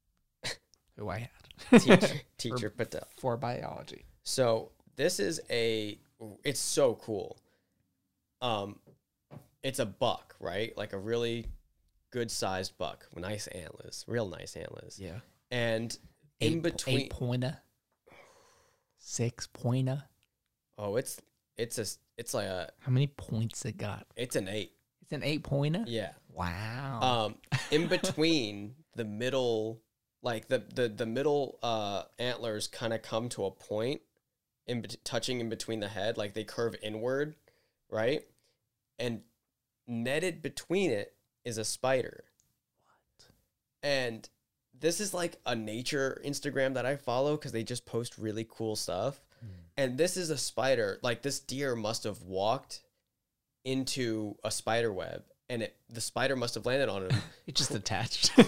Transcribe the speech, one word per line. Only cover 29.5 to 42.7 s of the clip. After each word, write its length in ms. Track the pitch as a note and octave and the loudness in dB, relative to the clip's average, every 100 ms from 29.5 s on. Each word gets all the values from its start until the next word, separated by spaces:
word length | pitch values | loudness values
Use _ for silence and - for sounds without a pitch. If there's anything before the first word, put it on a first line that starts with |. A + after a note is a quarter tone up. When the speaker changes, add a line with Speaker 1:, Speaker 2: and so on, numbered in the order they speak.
| A2+ A2 A#2 _ _ _ _ | 2 0 -6 _ _ _ _
Speaker 2:
like, 260 | B2 A2+ - | -4 -4 0
the, 160 | B2+ - C3 | -2 0 0
the, 140 | A#2+ | 0
the 160 | G2+ A2+ | 0 -2
middle, 520 | A#2+ D3 C#3+ C3+ - | 2 4 4 0 -2
uh, 400 | A#2+ A2 G2+ G2 - - | 0 0 0 -2 -6 -4
antlers 480 | B2 A#2+ A#2 G#2+ - | -4 -2 -4 -2 -4
kinda 320 | - A#2 A2+ | -4 -2 -2
come 300 | - A2+ A#2+ | -2 -2 -2
to 160 | A2+ G2 | -2 -4
a 60 | |
point 500 | - - G#2+ A#2+ D3 - _ _ _ _ _ - | -4 -4 -2 0 -4 -10 _ _ _ _ _ -6
in 140 | A#2+ | -6
bet-, 160 | G#2 - | -6 -10
touching 360 | - B2 - B2 | -4 -4 -2 -2
in 100 | A#2 | -2
between 300 | F#2+ - A2+ | -4 -4 -4
the 80 | G2+ | -4
head, 300 | G#2 G#2+ A2 | -2 -2 -2
like, 160 | G#2 | -4
they 100 | A2 | -6
curve 320 | G2+ - A#2 G2+ | -6 -2 -2 -2
inward, 520 | G#2+ G#2+ A#2+ C3+ D3+ D#3 _ _ _ _ _ | -6 -4 -2 0 -2 -6 _ _ _ _ _
right? 340 | A2 A#2 D3+ - _ _ _ _ _ _ - | 0 2 0 -4 _ _ _ _ _ _ -6
And 220 | B2 A2 - _ _ _ _ _ - | -4 -4 -10 _ _ _ _ _ -6
netted 540 | A#2 A#2+ D3+ F3+ D#3+ | -4 0 0 0 -4
between 500 | C#3 - - F#3 F3+ | -8 -10 -2 2 2
it 220 | G#2 G2+ _ _ _ B2 | 2 -2 _ _ _ -6
is 120 | A2 | -4
a 60 | |
spider. 600 | G#2+ - B2+ C3 - - - _ _ _ _ | -4 0 2 2 0 -10 -20 _ _ _ _